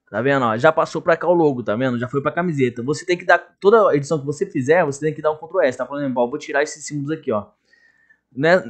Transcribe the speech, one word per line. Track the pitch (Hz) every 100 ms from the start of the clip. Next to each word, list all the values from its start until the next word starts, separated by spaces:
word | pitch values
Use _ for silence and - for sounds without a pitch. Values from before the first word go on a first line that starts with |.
| _
Tá | 101
vendo, | 131 139
ó? | 120 110
Já | 156
passou | 160 151 165
pra | 170 165
cá | 160
o |
logo, | 175 156 127
tá | 107
vendo? | 107 131 120
Já | 120
foi | 170
pra | 143
camiseta. | 147 180 147 123 -
Você | 120 151 -
tem | 180
que |
dar... | 185 175
Toda | - _ 190 226 190 143
edição | 139 160
que | 139
você | 143
fizer, | 196 151 127 170
você | 156 135
tem | 151
que | 156
dar | 156
um | 156
Ctrl | 160 185
S, | 147 127
tá? | 123
Por | 95
exemplo, | 139 123
ó, | 120
eu |
vou | 147
tirar | - 147
esses | 151 151
símbolos | - 147 143 156
aqui, | 131
ó. | 107 101 _ _ _ _ _ _ _ _
Né? | 120 151 180